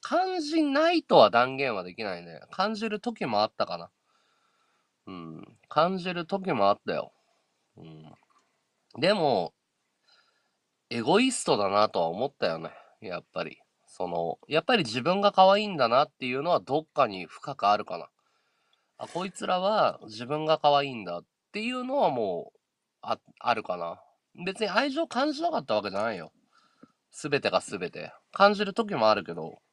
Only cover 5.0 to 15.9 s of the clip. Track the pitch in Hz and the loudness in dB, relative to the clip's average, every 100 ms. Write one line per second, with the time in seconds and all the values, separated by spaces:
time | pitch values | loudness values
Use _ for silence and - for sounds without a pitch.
5 | - 92 82 80 - 117 _ - 170 190 | -16 -14 -14 -14 -18 _ _ 0 2 0
6 | 175 175 170 196 185 135 98 101 - 78 | -6 -6 -4 -4 -2 2 4 2 -2 -6
7 | - _ _ _ _ _ _ - 82 78 | -6 _ _ _ _ _ _ -20 -20 -20
8 | 78 - _ _ _ _ _ _ _ - | -20 -20 _ _ _ _ _ _ _ -4
9 | 160 208 151 110 85 _ _ _ _ _ | 0 2 2 2 0 _ _ _ _ _
10 | _ _ _ _ _ _ _ _ _ 117 | _ _ _ _ _ _ _ _ _ -4
11 | 117 190 262 240 - 127 98 101 110 95 | 2 4 4 0 0 0 2 4 4 2
12 | 82 92 135 _ 90 80 85 - - _ | 0 -2 -6 _ -4 -4 -8 -14 -20 _
13 | 107 87 - 90 80 - _ _ _ - | -10 -10 -10 -8 -8 -10 _ _ _ -8
14 | 90 85 85 - - 151 - 247 131 120 | -6 -4 -4 -6 -4 -4 0 0 0 -2
15 | 127 190 202 196 190 202 208 170 120 | -2 2 2 6 6 6 2 0 2